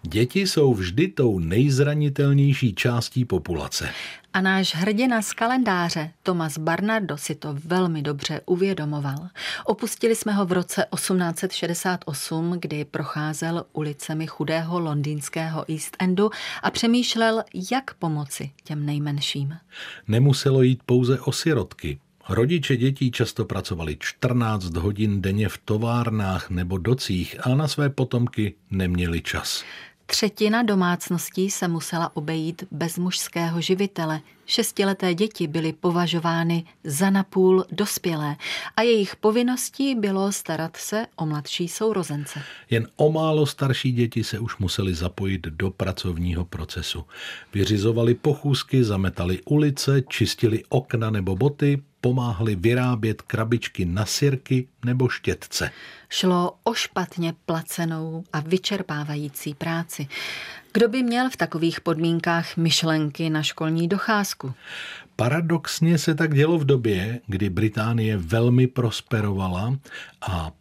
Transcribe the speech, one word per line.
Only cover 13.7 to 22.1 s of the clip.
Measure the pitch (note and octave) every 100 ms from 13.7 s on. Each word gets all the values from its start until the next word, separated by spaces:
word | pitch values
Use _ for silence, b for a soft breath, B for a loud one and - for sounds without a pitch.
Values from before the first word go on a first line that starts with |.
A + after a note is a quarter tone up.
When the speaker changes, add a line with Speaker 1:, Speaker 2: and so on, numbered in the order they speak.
Speaker 2:
ulicemi | - D3+ C#3+ - D#3 D#3+
chudého | - - D#3+ E3 F3
londýnského | E3 D3 C#3+ D3+ C#3 - D#3+ D#3+ -
East | D#3 - -
Endu | F#3 F#3 G#3+ G#3+ B B
a | -
přemýšlel, | - A#3 A#3+ A#3+ A3+ A3+ A3 - F3+ F#3
jak | B3+ C4
pomoci | - E3+ D3+ C#3+ - C#3 -
těm | - D3+ D3
nejmenším. | D3 D3 C#3+ C#3+ D3 C#3 E3 _ B B B -
Speaker 1:
Nemuselo | G#2+ C#3 C3+ C#3 C3+
jít | B2+ B2+ -
pouze | B2 B2 C3+
o | -
sirotky. | - E3 C#3+ - - D#2+ C#2 _